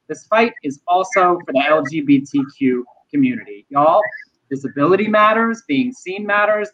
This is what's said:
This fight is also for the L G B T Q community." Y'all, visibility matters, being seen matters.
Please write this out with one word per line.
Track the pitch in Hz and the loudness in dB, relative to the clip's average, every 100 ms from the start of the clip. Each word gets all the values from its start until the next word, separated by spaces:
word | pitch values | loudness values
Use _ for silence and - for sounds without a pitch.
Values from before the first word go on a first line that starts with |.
| - | -14
This | 156 - | -14 -2
fight | 220 233 - | 0 0 -2
is | 143 139 - | -10 -8 -2
also | 180 185 190 180 175 | -2 0 2 2 0
for | - | -2
the | 135 143 | -2 2
L | 220 - | 0 0
G | 156 | -2
B | 143 139 | 2 2
T | 135 143 135 - | 2 -4 -4 -2
Q | 131 123 127 _ _ | -2 -2 -6 _ _
community." | 143 127 113 101 104 - | 0 0 -2 -10 -20 -6
Y'all, | 139 151 196 208 - - _ - | 0 2 2 0 -6 -18 _ -10
visibility | 139 127 143 151 190 214 | -8 -6 0 2 2 2
matters, | 214 214 220 226 226 - | 2 4 2 -2 -4 -4
being | 135 123 | -2 -2
seen | - 180 196 | -6 -10 -8
matters. | 208 208 208 214 208 | -2 0 0 0 -4